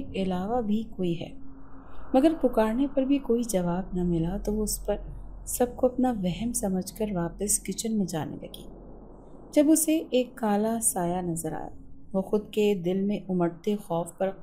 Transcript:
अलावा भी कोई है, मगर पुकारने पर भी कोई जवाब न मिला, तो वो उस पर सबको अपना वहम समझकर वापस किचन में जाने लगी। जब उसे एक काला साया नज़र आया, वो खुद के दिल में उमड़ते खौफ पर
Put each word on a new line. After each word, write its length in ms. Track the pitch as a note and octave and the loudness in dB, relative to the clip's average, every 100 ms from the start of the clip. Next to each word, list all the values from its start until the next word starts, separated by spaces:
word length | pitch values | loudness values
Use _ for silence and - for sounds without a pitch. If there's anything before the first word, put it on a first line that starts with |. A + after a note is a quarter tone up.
| C4+ F#3+ | 0 -2
अलावा 400 | F#3+ F3+ G3 B3 | 0 0 0 0
भी 220 | G#3 G#3+ A3 - | 2 0 0 -2
कोई 160 | F3+ | 0
है, 140 | E3 - - - - - - - - - | 0 -4 -8 -10 -10 -12 -12 -8 -6 4
मगर 200 | C4 D#4+ | 6 6
पुकारने 520 | D#4+ B3 A#3 A3 A#3 C#4 | 6 2 4 2 2 2
पर 180 | C4+ | 2
भी 140 | C4+ C#4 | 2 2
कोई 260 | - A#3 | 2 0
जवाब 460 | A#3 F#3 F3 F3 G3 | 2 2 2 0 -2
न 120 | F3+ F3+ | 0 2
मिला, 320 | E3+ E3 G3+ | 2 2 -2
तो 140 | G#3+ | -2
वो 100 | G#3+ | 0
उस 140 | G#3 - | 0 -2
पर 240 | - G3+ - - - - - | -2 -2 -4 -10 -10 -12 -8
सबको 400 | - B3 - B3+ | 0 0 2 0
अपना 240 | B3+ B3+ | 2 0
वहम 380 | A3 F3+ F3 A#3 | 2 0 0 -2
समझकर 600 | A#3+ G3+ F#3 F#3 - G#3 | -2 0 0 -2 -4 -2
वापस 440 | F3+ E3+ - G3+ - | -2 -2 -2 -2 -2
किचन 340 | - F#3+ A3+ | -2 -4 -2
में 140 | G#3+ F3 | 0 0
जाने 300 | E3 - - | -2 -6 -8
लगी। 300 | - - - - - - - - - - - | -12 -14 -14 -16 -16 -18 -18 -20 -20 -20 2
जब 160 | D4 D4 | 4 6
उसे 280 | D#4 - D#4+ D#4+ | 6 4 2 2
एक 240 | B3 B3 - | 0 0 -2
काला 400 | G#3+ G3+ A3 A3+ | 2 2 2 0
साया 400 | - F#3+ F3 F#3 | 0 0 0 0
नज़र 320 | F3 E3 E3 | -2 -2 -4
आया, 160 | D#3 - - - - - | -6 -8 -12 -14 -14 -4
वो 100 | F#3+ | -2
खुद 280 | F#3+ G#3+ G#3 | 0 -2 0
के 240 | G#3+ G#3 G3 | 2 2 2
दिल 260 | E3+ F#3+ | 0 0
में 240 | G3+ G3+ - | 0 -2 0
उमड़ते 500 | F3+ E3+ E3+ G#3 G#3 | 2 2 0 -2 -2
खौफ 380 | - E3 E3+ - | -2 -2 -2 -2
पर 100 | F#3+ F#3+ | -2 -2